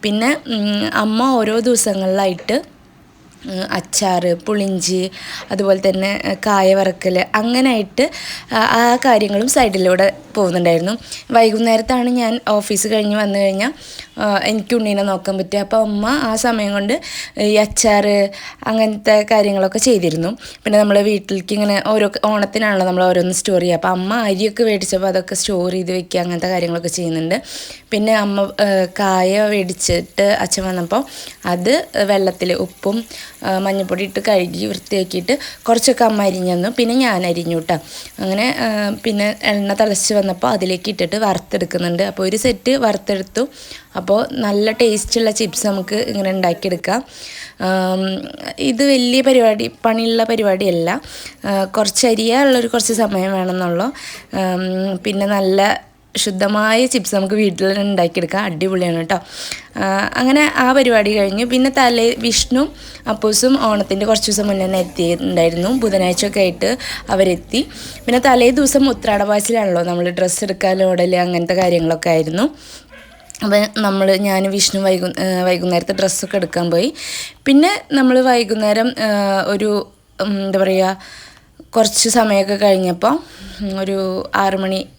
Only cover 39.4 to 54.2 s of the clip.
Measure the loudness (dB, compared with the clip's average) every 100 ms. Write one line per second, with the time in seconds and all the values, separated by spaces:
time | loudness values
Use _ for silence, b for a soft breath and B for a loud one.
39.4 | -2 -2 -2 0 0 0 0 0 0 0
40.4 | 0 0 -2 -4 -6 -4 -4 0 0 -2
41.4 | -4 -4 -4 -2 -2 0 -2 -2 -2 0
42.4 | 0 0 0 2 2 0 -2 -4 -4 -4
43.4 | -4 B B B B -10 0 0 0 -4
44.4 | -2 0 0 2 2 2 -2 0 0 0
45.4 | -4 -2 -2 -2 -4 -4 -2 -2 -2 0
46.4 | 0 -2 -4 -4 -2 -4 -6 B B B
47.4 | B B -2 0 0 -2 -2 -6 -10 -12
48.4 | -14 -4 -2 2 4 4 4 2 4 6
49.4 | 4 2 -4 -2 -2 0 0 0 0 0
50.4 | 0 0 0 0 0 -4 B B B B
51.4 | -4 -2 -2 -2 -2 2 2 2 2 4
52.4 | 4 4 2 -2 0 0 0 0 -2 -2
53.4 | -2 -2 -2 -2 -2 -6 B B